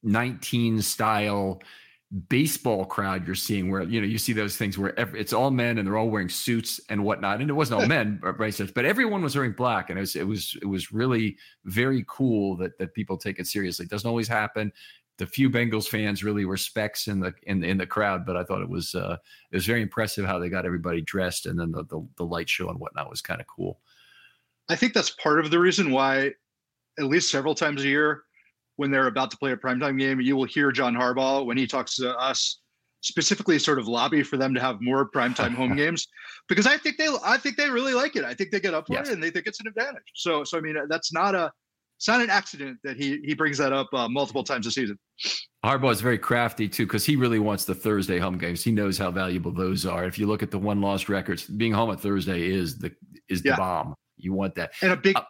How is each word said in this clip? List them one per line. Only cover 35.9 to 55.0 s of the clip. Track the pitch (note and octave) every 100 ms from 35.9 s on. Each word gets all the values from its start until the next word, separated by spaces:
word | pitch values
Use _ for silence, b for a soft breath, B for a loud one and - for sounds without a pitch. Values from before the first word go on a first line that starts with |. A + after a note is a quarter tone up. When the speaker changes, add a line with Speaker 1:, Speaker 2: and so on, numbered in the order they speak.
| E3 - B B B B
Speaker 2:
because | F#3 G#3+
I | D4+
think | D4+ -
they, | D#4 C4+
I | F#3+ B3+
think | C#4 A3+
they | C#4+
really | A#3+ C4+
like | B3 D4
it. | A3+
I | B2
think | B2 F#3+
they | G3+
get | F#3+
up | D#3 -
for |
Speaker 1:
Yes. | - C#4+
Speaker 2:
it |
and | G3
they | D#3+
think | F3 A3
it's | -
an | A3
advantage. | G#3+ C4+ C4+ -
So, | - F3 D#3
so | C#3+ E3
I |
mean, | D#3 D3+ D3
that's | D#3+ -
not | E3 G3
a, | F#3+ D#3+ - _ _ _ -
it's | -
not | A#3+
an | A#3
accident | G3 G3 C#3+ C#3 B2
that | C#3 B2
he, | C#3+ D3
he | D3
brings | D3 D#3 C#3+
that | C#3
up, | C3+ C3
uh, | C3 A#2
multiple | B2+ C#3 C3+
times | A#2+ B2+ A2
a |
season. | B2 A2+ G2 _ - B B B _
Speaker 1:
Harbaugh | A#2 C3+ C3
is | G#2+
very | A#2+ A#2
crafty | - A#2+ A#2+ - G#2
too, | - G#2+
'cause | A2
he | - C#3+
really | B2 A2
wants | G#2+ G2+
the | -
Thursday | F2+ A2 G#2 G2 F2+
home | F#2 F2+
games. | E2+ F2
He | A#2
knows | G#2+ G2+ F#2+
how | F#2+
valuable | F2+ F#2 F2+ F2
those | F2 F#2 F#2+
are. | F2+ F2
If | F2+ G2+
you | G#2
look | G#2+
at | A2
the | G2
one | G#2 G2+
loss | G2 G2 -
records, | G2 F2+ E2+
being | - G#2 A#2
home | G#2+ A2+
at | F2+
Thursday | G2+ G2+ F2 F2+ E2+
is | F#2+ E2+ C2
the, | D#2 - - - -
is | F#2
the | C3+
Speaker 2:
Yeah. | C3
Speaker 1:
bomb. | F#2 E2+ D2+ D2 _ _
You | F#2
want | F#2+ F#2+
that. | F2+ E2 -
Speaker 2:
And | F#3+
a |
big, | F3